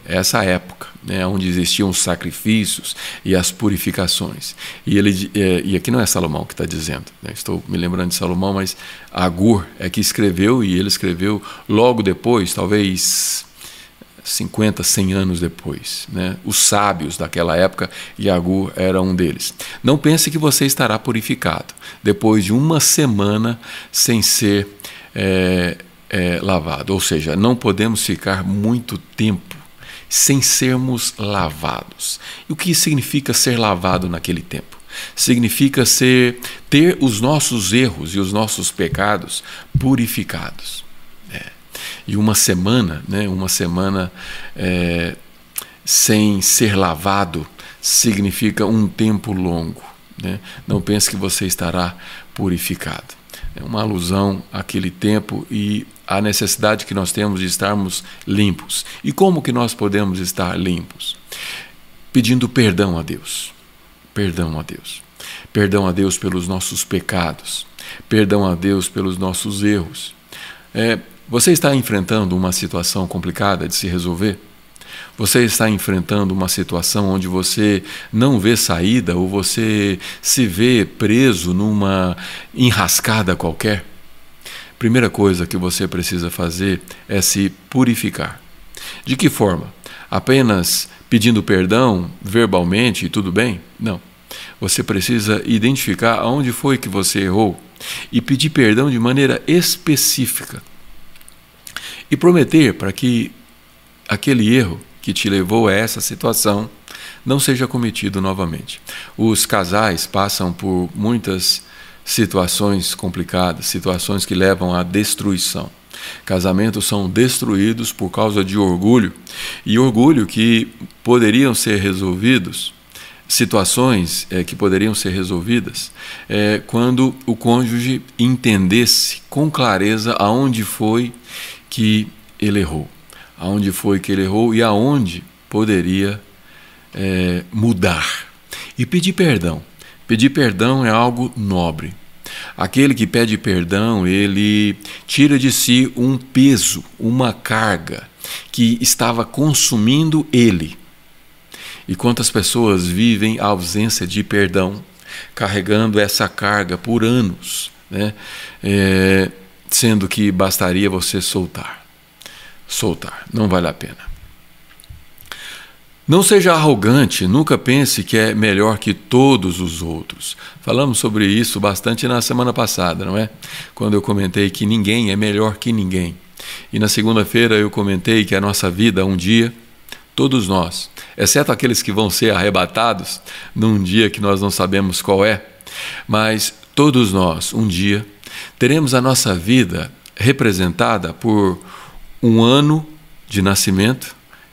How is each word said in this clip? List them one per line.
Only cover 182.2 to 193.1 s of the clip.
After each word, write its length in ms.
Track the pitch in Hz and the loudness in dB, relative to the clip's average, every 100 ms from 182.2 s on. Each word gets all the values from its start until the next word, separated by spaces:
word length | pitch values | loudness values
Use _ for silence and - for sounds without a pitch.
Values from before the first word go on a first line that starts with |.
| 113 | 2
arrebatados 880 | 95 101 95 90 - 117 101 - - - - - | 2 2 2 0 0 0 -2 -6 -12 -14 -18 -10
num 300 | 110 110 104 | -2 0 2
dia 260 | 90 107 107 | 2 2 2
que 120 | - | 2
nós 200 | 101 98 | 0 0
não 100 | 101 | 0
sabemos 500 | 90 92 98 98 90 | 0 0 0 0 -2
qual 220 | - 95 | 0 2
é, 200 | 104 101 - - - - - - - | 2 0 -6 -20 -18 -14 -12 -12 -2
mas 480 | 107 110 110 - - - - | 0 0 0 -4 -8 -4 2
todos 360 | 147 127 110 | 4 4 4
nós, 400 | 95 90 80 - | 4 2 0 -4
um 140 | 113 110 | -2 0
dia, 400 | 85 101 101 104 - - - - - | 0 0 -2 -4 -16 -18 -16 -14 0
teremos 360 | 123 156 139 | 2 2 2
a 60 | 127 | 2
nossa 320 | 131 131 113 | 2 2 0
vida 600 | 90 90 127 92 85 - - - - | 0 2 2 2 -2 -8 -12 -18 -2
representada 960 | 110 139 120 92 90 85 117 107 85 | 0 2 2 2 0 0 0 0 -2
por 420 | 87 113 107 98 87 - - - - - - | -4 0 2 2 0 -8 -20 -20 -20 -20 -2
um 220 | 120 113 | 4 6
ano 420 | 117 135 147 156 151 - - | 6 6 4 2 -2 -14 -20